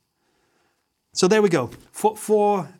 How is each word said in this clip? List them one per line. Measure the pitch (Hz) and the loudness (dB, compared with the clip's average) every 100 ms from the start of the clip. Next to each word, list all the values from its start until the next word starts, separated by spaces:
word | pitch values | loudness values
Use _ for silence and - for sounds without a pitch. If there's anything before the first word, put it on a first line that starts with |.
| _ _ _ _ _ _ _ _ _ _ _ | _ _ _ _ _ _ _ _ _ _ _
So | - 185 | -2 2
there | 214 | 4
we | 208 | 2
go. | 160 120 - - | 0 -2 -10 -20
Four, | - 214 214 | -4 -4 -4
four | - 214 208 202 147 | -2 0 2 -2 -6